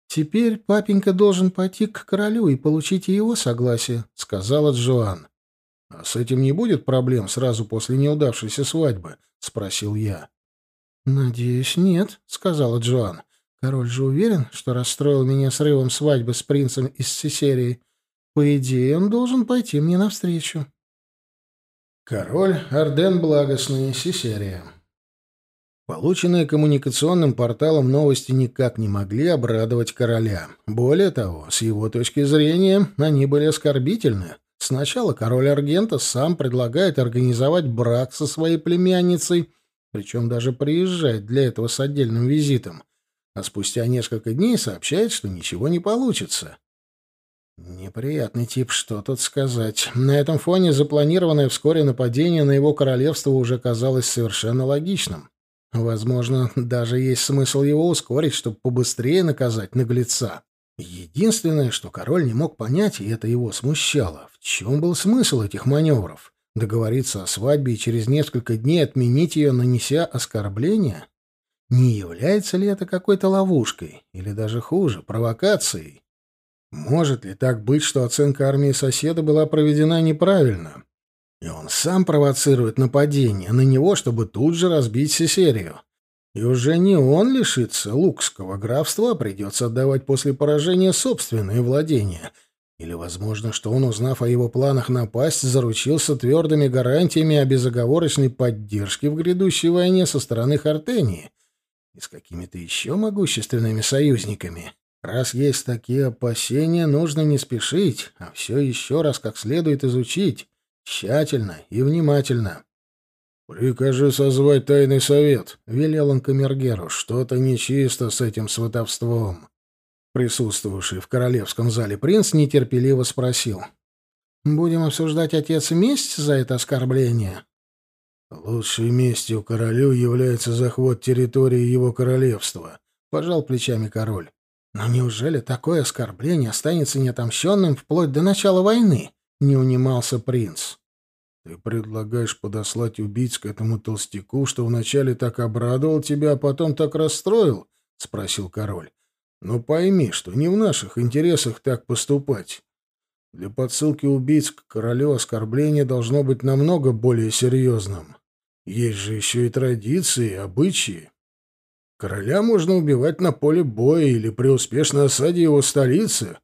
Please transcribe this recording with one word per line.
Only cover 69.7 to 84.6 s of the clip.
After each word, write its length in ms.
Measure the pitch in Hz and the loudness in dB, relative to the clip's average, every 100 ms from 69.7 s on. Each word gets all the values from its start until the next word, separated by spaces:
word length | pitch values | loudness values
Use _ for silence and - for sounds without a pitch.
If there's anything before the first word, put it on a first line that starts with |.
| 120 - 147 165 | 0 0 -2 0
оскорбление? 1000 | 123 - 107 101 98 147 220 156 82 - _ _ _ _ _ _ | -4 -6 -6 -6 -4 0 0 0 -4 -14 _ _ _ _ _ _
Не 220 | 127 127 | 4 4
является 640 | 107 90 85 139 208 196 185 | 2 -6 -4 0 0 0 0
ли 80 | 202 | 0
это 220 | 196 180 | -2 -4
какой-то 420 | 180 196 196 190 | -4 0 2 2
ловушкой, 720 | 190 190 160 110 - 78 - _ | 2 2 2 0 -6 -14 -16 _
или 200 | 95 98 | -12 -10
даже 280 | 104 107 117 | -6 -4 -6
хуже — 440 | - 175 170 92 | -2 0 0 -2
провокацией? 960 | - 113 117 113 196 208 - 90 76 - _ _ _ _ _ _ _ | -6 -4 -2 0 0 0 -2 -6 -12 -20 _ _ _ _ _ _ _
Может 500 | - 76 156 151 123 | -12 -2 0 2 -2
ли 120 | 95 98 | -6 -4
так 280 | 131 113 | -2 -2
быть, 200 | 107 147 | 0 0
что 200 | - 135 | 0 -2
оценка 460 | 123 - 143 139 139 | -2 0 0 2 0
армии 220 | 139 143 | 2 2
соседа 500 | 131 135 - 151 165 | 2 0 0 -2 0
была 240 | 151 151 151 | 2 2 4
проведена 560 | 156 151 147 156 165 | 4 4 4 2 4
неправильно? 800 | 160 156 180 196 131 95 80 - _ _ _ _ _ _ | 2 2 2 4 4 2 -8 -16 _ _ _ _ _ _
И 80 | 82 | -14
он 220 | 80 151 | -12 -6
сам 340 | - 160 185 | -4 0 2
провоцирует 760 | 175 151 143 135 143 127 113 120 | 4 4 4 2 2 4 2 0
нападение 720 | 131 139 147 143 123 95 92 | 2 2 2 2 2 0 0
на 100 | 120 | 4
него, 340 | 135 131 165 202 | 6 6 4 2
чтобы 300 | - 113 107 | 0 -2 -4
тут 300 | - 147 | 0 0
же 140 | 170 | 2